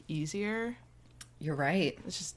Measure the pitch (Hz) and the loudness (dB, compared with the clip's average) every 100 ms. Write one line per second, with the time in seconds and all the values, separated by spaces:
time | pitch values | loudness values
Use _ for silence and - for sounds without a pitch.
0 | - 156 156 202 208 220 233 240 - - | -4 -2 0 -2 0 0 -2 -6 -14 -20
1 | - - - - 151 143 139 190 151 - | -20 -18 -18 -8 -2 2 4 4 4 0
2 | - - 160 | -6 -6 -8